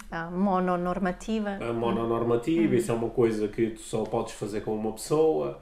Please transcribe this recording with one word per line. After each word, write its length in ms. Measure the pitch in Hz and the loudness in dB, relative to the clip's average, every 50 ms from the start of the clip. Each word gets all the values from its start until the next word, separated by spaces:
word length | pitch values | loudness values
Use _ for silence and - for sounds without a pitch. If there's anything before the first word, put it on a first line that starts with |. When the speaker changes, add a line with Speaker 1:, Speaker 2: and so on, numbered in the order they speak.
| - - | -12 -10
Speaker 1:
a, 160 | - 165 165 | -8 -8 -6
a 60 | 170 | -4
mononormativa. 1300 | 175 180 196 202 185 185 185 180 180 175 175 180 180 190 196 180 180 - - - 220 220 214 202 196 196 | -2 0 2 2 2 2 2 2 0 0 0 -2 -2 0 -2 -2 -2 -4 -6 -4 -4 -2 -2 -4 -4 -4
Speaker 2:
A 120 | - 117 117 | -4 -4 -2
mononormativa, 920 | 117 117 117 - 113 117 117 117 120 117 117 117 117 - 160 165 135 107 104 | 0 0 0 0 0 0 0 0 0 2 2 2 2 2 2 2 4 4 4
Speaker 1:
Uhum. 40 | 127 | 4
Speaker 2:
isso 180 | 117 110 110 | 2 2 2
é 20 | 117 | 0
uma 140 | 113 117 113 | 0 -2 0
coisa 380 | - - 117 113 110 107 107 | 2 4 4 4 4 2 -2
que 240 | 104 - - 113 110 | -2 0 0 0 0
tu 100 | 107 - | 0 -6
só 220 | - - - 110 107 | -8 -6 -4 -2 -2
podes 300 | - - 113 110 - - | -2 -2 -2 -2 -4 -6
fazer 280 | - 113 104 104 104 | -8 -6 -6 -4 -4
com 120 | - 117 110 | -4 -4 -2
uma 160 | 107 107 110 104 | -2 -2 -4 -4
pessoa, 680 | - - - 151 151 160 160 151 151 71 139 - - | -6 -2 0 2 4 4 4 4 2 0 -4 -6 -8